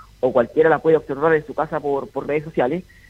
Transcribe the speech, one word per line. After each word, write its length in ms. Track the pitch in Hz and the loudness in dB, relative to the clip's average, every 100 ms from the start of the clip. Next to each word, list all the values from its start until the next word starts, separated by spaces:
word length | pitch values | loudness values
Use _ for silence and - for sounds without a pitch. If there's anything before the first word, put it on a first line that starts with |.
| - - | -20 -4
o 120 | 127 | 0
cualquiera 380 | 123 117 143 160 | 2 2 2 4
las 100 | 143 | 4
puede 160 | 160 156 | 2 2
observar 380 | - 139 160 | 0 -2 2
en 120 | 156 151 | 2 -2
su 80 | |
casa 260 | 127 156 156 | -6 -6 -4
por, 280 | 143 139 131 | -4 -4 -4
por 180 | 135 139 | -8 -4
redes 180 | 151 | -4
sociales, 400 | 151 - 127 170 - - | -4 -2 -2 -2 -8 -20